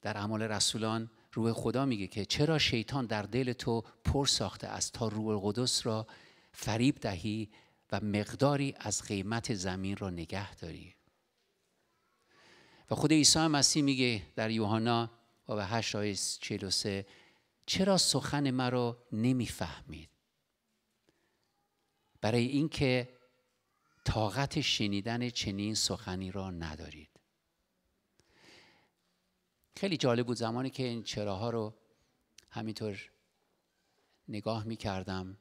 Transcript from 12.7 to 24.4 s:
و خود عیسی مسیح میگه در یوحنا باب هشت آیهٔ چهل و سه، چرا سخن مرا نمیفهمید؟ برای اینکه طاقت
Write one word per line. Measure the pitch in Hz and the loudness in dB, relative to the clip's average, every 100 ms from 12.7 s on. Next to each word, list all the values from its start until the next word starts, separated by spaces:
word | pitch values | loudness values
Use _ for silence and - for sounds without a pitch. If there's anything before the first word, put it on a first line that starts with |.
| - - | -20 -4
و | |
خود | - 147 | 2 6
عیسی | 156 139 170 | 8 8 8
مسیح | 160 147 131 160 | 6 6 4 4
میگه | 143 131 123 113 90 - | 4 4 2 2 -4 -4
در | 110 | 0
یوحنا | 113 107 110 113 117 113 - _ _ - | 2 2 2 4 2 0 -6 _ _ -6
باب | 110 | -4
هشت | 98 117 107 110 | -2 -2 0 -2
آیهٔ | 104 95 - - | -2 -2 -4 -6
چهل | - 107 | -6 -4
و | 98 | -2
سه، | - 107 98 98 - - _ _ _ - | -2 -2 -4 -6 -16 -20 _ _ _ -6
چرا | - 190 185 | 0 4 4
سخن | - 139 - 147 143 | 4 2 0 0 0
مرا | 127 127 123 120 117 _ | 2 2 2 0 -2 _
نمیفهمید؟ | 107 117 127 113 - 85 73 - 76 80 _ _ _ _ _ _ _ _ _ _ _ _ _ _ _ _ _ _ _ _ _ | 0 2 4 0 -4 -6 -8 -14 -14 -16 _ _ _ _ _ _ _ _ _ _ _ _ _ _ _ _ _ _ _ _ _
برای | 104 120 120 | 2 4 4
اینکه | 143 156 - 139 127 123 - _ _ _ _ _ _ _ _ | 2 0 2 2 2 0 -12 _ _ _ _ _ _ _ _
طاقت | - - 107 101 | -2 2 0 0